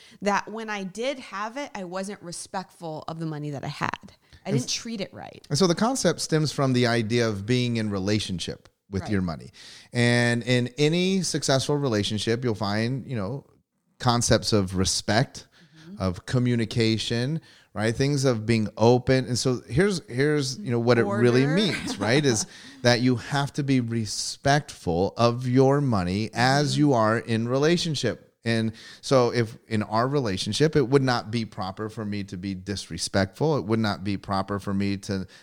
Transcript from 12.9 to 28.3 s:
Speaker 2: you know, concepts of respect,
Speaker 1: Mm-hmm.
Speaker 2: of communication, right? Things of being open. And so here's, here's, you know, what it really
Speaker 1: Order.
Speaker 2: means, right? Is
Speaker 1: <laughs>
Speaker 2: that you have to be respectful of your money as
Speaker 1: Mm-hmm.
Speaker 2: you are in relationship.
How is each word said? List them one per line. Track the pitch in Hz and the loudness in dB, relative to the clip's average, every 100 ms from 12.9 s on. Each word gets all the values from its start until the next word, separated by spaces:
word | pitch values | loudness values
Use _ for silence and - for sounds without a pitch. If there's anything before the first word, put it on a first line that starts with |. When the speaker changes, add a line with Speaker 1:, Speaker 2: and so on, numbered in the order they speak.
| 135 | -4
Speaker 2:
you | 98 120 | -6 -6
know, | 95 139 - _ _ _ _ _ | -6 -8 -12 _ _ _ _ _
concepts | 123 120 - 110 - | 0 2 4 2 4
of | 107 92 92 | 2 2 0
respect, | 92 - - 107 135 - - _ _ - 170 | 0 -2 0 0 0 -6 -20 _ _ -20 -20
Speaker 1:
Mm-hmm. | 196 | -4
Speaker 2:
of | 95 87 - | -4 -4 -2
communication, | 127 123 120 110 123 110 110 - 117 131 160 - - _ | 0 2 0 0 0 2 2 -2 -2 -2 -4 -8 -20 _
right? | 101 110 | -2 -2
Things | 120 139 143 | 0 0 2
of | 135 110 107 | 2 0 2
being | 113 107 - | 0 0 4
open. | 120 123 - 131 117 | 6 6 4 2 2
And | 120 | -2
so | 131 123 - | -2 -2 -2
here's, | 123 202 190 - | 0 2 0 -6
here's, | 117 147 151 131 131 | -2 0 0 -2 -6
you | 202 | -2
know, | 120 | 0
what | 117 117 | 4 4
it | |
really | 104 113 120 123 | 4 4 4 4
Speaker 1:
Order. | 139 | 4
Speaker 2:
means, | 175 202 110 - 98 | 2 0 -2 -6 -4
right? | 101 139 | 0 2
Is | 143 107 - - | 2 0 -2 -12
Speaker 1:
<laughs> | - - | -20 -2
Speaker 2:
that | 120 120 | 2 4
you | 127 120 | 2 0
have | - 143 139 | -2 -4 -4
to | - | -4
be | 139 131 | 0 0
respectful | 117 117 107 - - - 135 147 - - - 85 98 - | 0 -4 -4 -6 -8 -2 2 2 0 -6 -2 0 0 2
of | 120 120 127 | 2 2 2
your | 127 135 143 | 4 4 4
money | 139 104 87 98 - | 2 0 0 -2 -2
as | - 127 143 147 | 0 2 2 2
Speaker 1:
Mm-hmm. | 135 | 2
Speaker 2:
you | 147 | 4
are | 120 107 113 | 4 4 2
in | - 113 117 | 0 -2 0
relationship. | 135 151 175 170 139 117 85 - | 0 2 2 -2 -2 -4 -4 -12